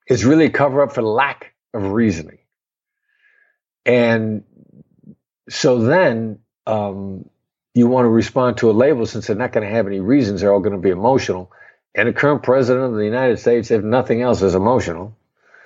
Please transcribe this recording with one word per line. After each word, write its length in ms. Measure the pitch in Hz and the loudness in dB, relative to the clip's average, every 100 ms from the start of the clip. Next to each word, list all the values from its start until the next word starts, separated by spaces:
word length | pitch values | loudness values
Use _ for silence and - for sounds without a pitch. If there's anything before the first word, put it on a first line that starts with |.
| - | -2
is 160 | 120 | 2
really 200 | 120 160 | 4 4
a 60 | 156 | 4
cover 340 | - 139 139 | 2 0 0
up 80 | 139 | -2
for 100 | 123 | -2
lack 500 | 110 117 139 - - _ _ | -2 0 -2 -6 -18 _ _
of 160 | 110 98 | -8 -4
reasoning. 480 | 110 113 80 80 - _ _ _ _ _ _ _ _ _ _ _ _ _ _ 120 | 0 0 -2 -10 -20 _ _ _ _ _ _ _ _ _ _ _ _ _ _ 0
And 560 | 123 117 113 110 107 - _ _ - _ _ - - _ _ - | 2 2 0 -2 -6 -10 _ _ -20 _ _ -20 -20 _ _ -14
so 300 | - 143 123 | -2 0 2
then, 640 | 117 180 160 113 113 101 _ _ 113 | 2 2 2 0 -6 -12 _ _ -6
um, 600 | 107 101 98 98 95 - _ _ _ _ | -4 -4 -8 -12 -12 -18 _ _ _ _
you 140 | 120 120 | 2 2
want 180 | 127 | 4
to 60 | 120 | 4
respond 480 | 113 107 135 123 113 | 2 2 0 -2 2
to 120 | 113 | 2
a 20 | |
label 340 | 107 139 131 107 | 4 2 2 -4
since 200 | 110 - | -6 -6
they're 100 | 104 | -4
not 160 | 123 | -4
gonna 180 | 117 104 | -4 -2
have 160 | 113 98 | -2 -2
any 140 | 98 | -4
reasons. 420 | 95 143 101 95 | 0 2 0 0
They're 100 | 101 | 2
all 80 | 101 | 2
gonna 160 | 104 98 | 0 -2
be 140 | 95 | -2
emotional. 600 | 90 120 135 - 92 92 _ - _ _ | 0 0 0 -2 -6 -10 _ -20 _ _
And 120 | - 117 | -2 -2
the 60 | |
current 300 | - 143 139 | 0 0 0
president 420 | - 135 120 127 | 0 0 2 0
of 100 | 131 | -2
the 100 | 107 | -2
United 340 | 104 123 131 107 | -2 0 -2 0
States, 320 | 120 120 110 | 0 0 0
if 120 | 113 | -2
nothing 380 | 107 123 - 117 | 0 -2 0 -2
else, 220 | 123 92 | 0 0
is 120 | 95 | 0
emotional. 640 | 92 107 123 90 82 104 - _ _ _ - | 2 0 0 -2 -8 -12 -18 _ _ _ -20